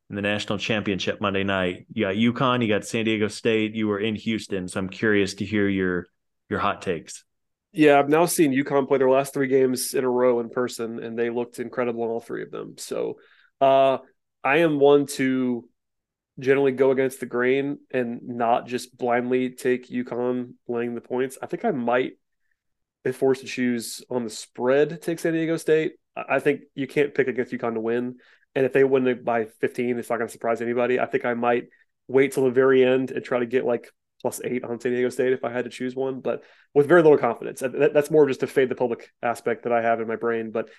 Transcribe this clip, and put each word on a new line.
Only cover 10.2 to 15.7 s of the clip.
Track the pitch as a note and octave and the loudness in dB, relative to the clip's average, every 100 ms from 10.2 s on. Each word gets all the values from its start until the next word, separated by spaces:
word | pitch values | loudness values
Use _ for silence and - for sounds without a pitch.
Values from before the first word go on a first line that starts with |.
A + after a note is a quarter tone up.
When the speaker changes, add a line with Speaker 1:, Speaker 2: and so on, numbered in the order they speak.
| B2+ A#2+ | 2 2
Speaker 2:
in | A2+ | -2
person, | B2+ A#2+ - A2+ A#2 | -4 -4 -6 -8 -8
and | A2+ A2+ | -8 -4
they | A#2 | -2
looked | A#2+ A#2+ - | -2 -6 -8
incredible | A#2 B2+ B2 A#2 | -8 -4 -4 -4
in | A2+ | -4
all | A#2 | -6
three | - A#2 | -8 -10
of | G#2+ | -10
them. | G#2+ G#2+ - | -12 -12 -14
So, | - A2+ A#2 - _ _ _ _ | -8 -6 -6 -8 _ _ _ _
uh, | C3+ C3+ C3+ C3 - _ _ _ | 4 6 4 0 -6 _ _ _
I | C3 D3+ | 0 2
am | E3 D3 | 2 4
one | C#3+ C#3+ C#3 | 6 6 2
to | - C3 C3 B2+ A#2+ - | -2 -2 0 -2 -4 -8